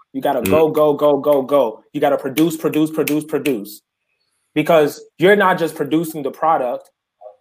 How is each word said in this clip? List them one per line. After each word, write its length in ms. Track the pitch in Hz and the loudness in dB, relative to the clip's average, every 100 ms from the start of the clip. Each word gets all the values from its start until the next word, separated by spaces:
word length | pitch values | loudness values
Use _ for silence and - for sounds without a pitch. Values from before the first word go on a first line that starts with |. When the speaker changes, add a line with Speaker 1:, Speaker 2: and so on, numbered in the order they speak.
| _ | _
Speaker 1:
You 80 | 135 | -6
gotta 180 | 131 131 | -4 -2
Speaker 2:
Mm. 60 | 113 | 0
Speaker 1:
go, 200 | 120 160 | 2 2
go, 240 | 156 151 | 2 2
go, 240 | 143 147 143 | 2 2 2
go, 240 | 139 143 | 2 0
go. 420 | 127 143 117 - _ | 2 0 0 -4 _
You 80 | 151 | -2
gotta 180 | 143 135 | 0 0
produce, 380 | 135 131 165 160 | -4 0 0 0
produce, 340 | 160 147 156 | -4 -2 -2
produce, 360 | 156 139 151 151 | -2 -2 -2 -4
produce. 560 | 143 131 117 101 - _ _ _ _ _ _ _ 147 | -4 -2 -4 -6 -18 _ _ _ _ _ _ _ -4
Because 480 | 151 165 147 - - _ | 2 2 2 -2 -18 _
you're 180 | 175 202 | 4 4
not 220 | 190 185 | 4 0
just 160 | 160 156 | -2 -4
producing 480 | 143 151 165 160 | -2 -2 -2 -6
the 80 | 131 | -10
product. 580 | - 160 156 123 135 - _ _ _ - - | -4 0 0 -2 -6 -10 _ _ _ -20 -20